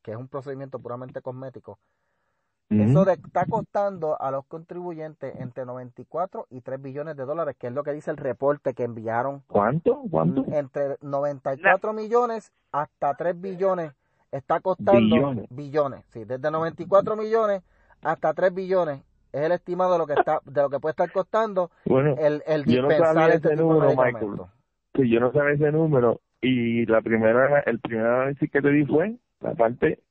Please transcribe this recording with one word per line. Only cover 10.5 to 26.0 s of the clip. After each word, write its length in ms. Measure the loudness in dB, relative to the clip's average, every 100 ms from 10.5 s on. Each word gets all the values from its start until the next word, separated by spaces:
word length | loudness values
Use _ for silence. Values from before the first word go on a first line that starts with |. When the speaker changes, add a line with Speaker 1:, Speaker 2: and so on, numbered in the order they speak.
Speaker 1:
Entre 460 | -4 -4 -4 -4 -6
noventa 500 | -6 -4 -2 -4 -6 0
y 40 |
cuatro 340 | 2 2 0
millones 580 | -6 0 0 0 -4 -10 _ _
hasta 440 | -6 -6 _ -4 -2
tres 260 | -4 -4
billones 500 | -8 -2 0 0 -4 -12 _ _ _
está 280 | -12 -2 0
costando. 560 | 0 0 4 6 6 4
Speaker 2:
Billones. 320 | 2 -4 -10
Speaker 1:
Billones, 560 | -12 -4 -2 -2 -4 _
sí. 160 | -16 -10
Desde 260 | -6 -4
noventa 320 | -2 -4 -6
y 20 | 2
cuatro 300 | 2 2 -4
millones 480 | -2 0 0 -2 -8 _ _ _
hasta 320 | -6 -2 -2 0
tres 180 | 0
billones 480 | 0 0 0 0 -4 -14 _ _
es 80 | -4
el 100 | 0
estimado 420 | -2 -2 0 2
de 40 | 2
lo 80 | 2
que 80 |
está, 260 | 2 2 -2 -2
de 160 | -2
lo 80 | 0
que 100 | -2
puede 120 | -4
estar 200 | -2 -2
costando 600 | -2 -2 -2 -2 -2 -4 _ 0
Speaker 2:
Bueno, 280 | 2 2 2
Speaker 1:
el, 240 | 0 0 -2
el 200 | -2 2
Speaker 2:
yo 180 | 2
no 40 | 4
Speaker 1:
dispensar 280 | 4 4 6
Speaker 2:
sabía 180 | 4
Speaker 1:
este 140 | 4 2
Speaker 2:
ese 100 | 2
Speaker 1:
tipo 160 | 4
de 60 | 4
Speaker 2:
número, 100 | 4
Michael. 240 | 4 2
Speaker 1:
medicamentos. 360 | 0 -6 -8 -12 _ _ _ _
Speaker 2:
Sí, 160 | 0 2
yo 100 | 4
no 120 | 4
sabía 220 | 2 2 2
ese 160 | 2
número, 500 | 2 2 4